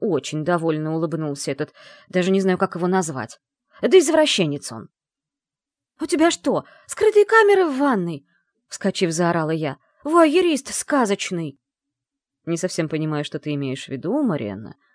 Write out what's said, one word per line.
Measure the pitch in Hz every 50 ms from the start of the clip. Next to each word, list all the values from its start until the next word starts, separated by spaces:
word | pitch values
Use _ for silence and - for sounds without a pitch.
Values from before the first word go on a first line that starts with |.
очень | - 208 165 131 - - 156 156 151
довольно | 165 175 170 165 165 156 156 156 156 160
улыбнулся | 160 170 156 160 156 156 147 143 139 - 156
этот, | 135 - 151 - _ - - - - - _ -
даже | - 185 175 190
не | 190 196
знаю, | 190 190 180 -
как | 190 185 -
его | 165 180
назвать. | 180 190 190 175 156 139 127 107 - - _ _ _ _ _ _ _ _ -
Да | 269 262 240 381
извращенец | 285 285 311 320 302 294 - 214 175 147 143 143 - -
он. | 113 110 - - _ _ _ _ _ _ _ _ _ _ _ _ _ _ _ _ _ _ _ _ _ -
«У | -
тебя | - 349 285 320 339
что, | - - - 285 202 147 - - - _ _
скрытые | - - - 427 427 - 415 403
камеры | 415 440 453 427 403 403 381 370
в | 320 269
ванной?» | 262 285 285 240 196 175 170 160 135 _ _ _ _ _ _ _ _ _ -
вскочив, | - - - 196 - - 190 165
заорала | 160 165 175 170 175 165 156 151
я. | 160 156 156 139 139 - _ _ _ _
«Вуайерист | - 302 330 339 330 302 285 370 359 349 302 - - -
сказочный!» | - - - - 302 277 240 196 202 - - - 185 170 165 143 - _ _ _ _ _ _ _ _ _ _ _ _ _ _ _ _ _ -
«Не | 156 170
совсем | 165 - 180 - - 160 147
понимаю, | 165 151 156 156 151 147
что | 151 - - 151
ты | - 151
имеешь | 147 143 139 131 131 - -
в | -
виду, | 135 127 - 170 240 302
Марианна, | 285 226 160 135 113 104 98 104 110 - - _ _ _